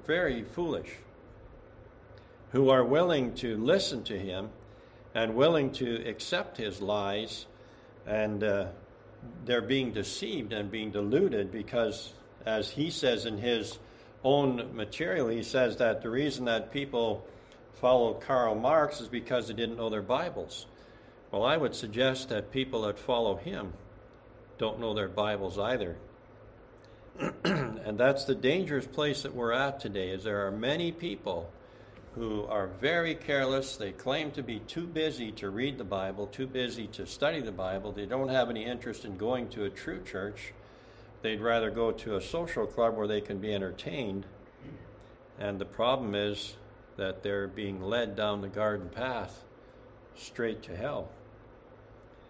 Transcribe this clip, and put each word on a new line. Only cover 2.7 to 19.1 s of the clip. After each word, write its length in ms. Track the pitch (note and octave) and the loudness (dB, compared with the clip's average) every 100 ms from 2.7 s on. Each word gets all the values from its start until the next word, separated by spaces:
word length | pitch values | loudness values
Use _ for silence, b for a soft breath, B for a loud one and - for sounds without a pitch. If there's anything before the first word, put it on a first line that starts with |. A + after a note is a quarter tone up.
| C3 | 10
willing 500 | A#2+ D3 F3+ D3+ B2 A2 | 8 6 6 4 2 -2
to 220 | A#2+ G#2+ | -2 0
listen 460 | A#2+ F#3+ - C3 - | 4 4 4 -4 -4
to 120 | G2+ | -4
him 320 | G2 F#2 G#2+ - B B B B B | -4 -4 -6 -10 B B B B B
and 220 | A2 A2+ A2+ | 0 2 6
willing 360 | D3+ D#3+ C3+ | 6 6 2
to 340 | - B2 A#2 A#2 | 0 -2 -2 -4
accept 500 | G#2 - - G#3 - | -6 -2 -2 -2 -4
his 240 | A2 F#2+ | -4 -2
lies, 640 | G2 G#2 G2 G#2 A2 - - B B B B B - | 0 2 2 0 -4 -8 -12 B B B B B -2
and, 380 | G#2+ G#2+ G#2 | 0 0 2
uh, 240 | G#2+ G2+ F2+ - - - - - A#2+ - | 2 2 0 -8 -18 -20 -20 -18 -16 -10
they're 180 | A#2 A#2+ | 0 0
being 300 | G#2+ C3+ B2+ | 2 2 2
deceived 640 | G#2 F#2+ - G#3+ F#3 G#2 | -2 -4 -4 -4 -4 -4
and 180 | G#2+ G2+ | -4 -4
being 200 | A2 G#2+ | -4 -2
deluded 600 | G#2 G2+ C#3 G3 A2+ G2 | 0 4 4 4 2 -2
because, 600 | G#2+ G2+ A#2+ A2+ F#2+ - - - - - | -4 -2 2 2 0 -10 -16 -20 -8 -2
as 240 | A2 - | 0 0
he 200 | - D#3+ | -2 -2
says 360 | - C3+ A2+ A2+ | 2 2 2 0
in 120 | G#2 | -2
his 420 | A#2+ A#2 G2 - B B B B | 2 2 0 -8 B B B B
own 500 | C3 C#3+ C#3 A#2+ A2 A#2+ | 4 6 6 2 -4 -6
material, 520 | G#2 - E3+ F#3 A#2+ | -6 -4 -2 0 0
he 160 | A#2 | 0
says 340 | G#2 C3 B2 A2+ | 2 4 4 4
that 240 | A#2 G#2+ | 2 2
the 80 | A2+ | 0
reason 360 | B2 D3 B2 B2 | 0 0 0 0
that 260 | A2+ - | 0 0
people 540 | C#3+ C#3 B2 A2+ G#2 - B B B B | -6 -2 2 2 0 -6 B B B B
follow 400 | - B2 B2+ A#2 | 2 6 8 6
Karl 420 | - - C3 A#2 G#2+ | 2 2 4 4 4
Marx 460 | B2+ D#3+ D3 - | 6 6 4 0
is 60 | |
because 400 | A2 | -6